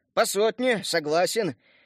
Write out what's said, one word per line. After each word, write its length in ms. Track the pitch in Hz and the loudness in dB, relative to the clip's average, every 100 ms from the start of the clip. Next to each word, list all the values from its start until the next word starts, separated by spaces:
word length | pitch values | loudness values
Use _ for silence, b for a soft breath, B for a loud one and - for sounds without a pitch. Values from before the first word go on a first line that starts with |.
| _ | _
По 120 | - 233 | -2 0
сотне, 560 | 196 220 220 254 214 | 2 0 0 0 0
согласен. 720 | - 165 147 160 180 220 185 123 b b | -2 -4 0 0 2 0 -4 -6 b b